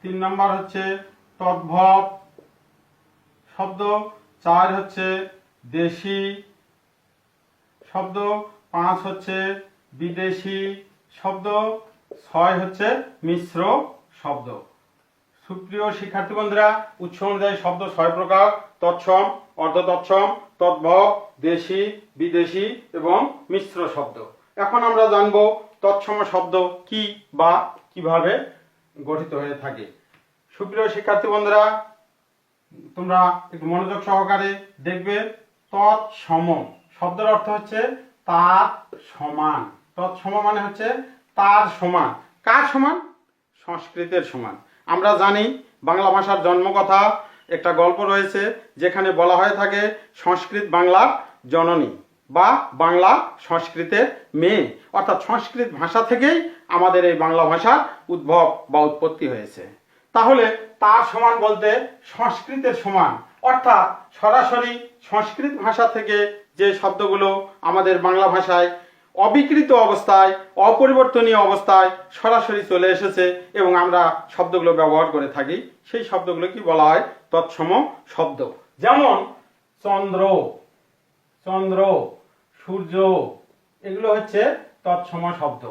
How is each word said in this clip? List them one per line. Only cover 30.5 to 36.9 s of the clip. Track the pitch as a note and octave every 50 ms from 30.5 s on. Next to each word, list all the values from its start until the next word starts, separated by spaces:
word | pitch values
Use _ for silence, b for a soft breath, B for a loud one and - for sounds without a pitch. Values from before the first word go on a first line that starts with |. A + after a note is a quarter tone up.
| _ _
সুপ্রিয় | G3+ F#3 G3 A3 A3 G#3+ -
শিক্ষার্থী | G#3 G#3 A3 G#3 G#3 G#3 A3 G#3
বন্ধুরা, | G#3+ G#3 G#3 G#3 G#3+ G#3 G#3+ G#3+ - - - _ _ _ _ _ _ _ _ _ _ _ _ _ _ _ _ _ - - - _
তোমরা | F3+ F#3 F#3 F#3 F#3 F#3 F3+ F3+ - - - -
একটু | E3 D#3 D#3+
মনোযোগ | F3 F3 F#3 F#3 G3+ G3+ G3+ G3+
সহকারে | G3 F#3+ G3 F#3+ G3+ G3 G3 F#3 - - - - _ _ C3+ E3+
দেখবে। | F#3 F3+ F3+ G3 G3+ G#3 A3+ A3 - - _ _ _ _ _ _ -
তৎসম | G3 G3+ G#3 G3 - - - - - - - E3 E3 E3+ E3+ E3 C#3+ - - - _ _ _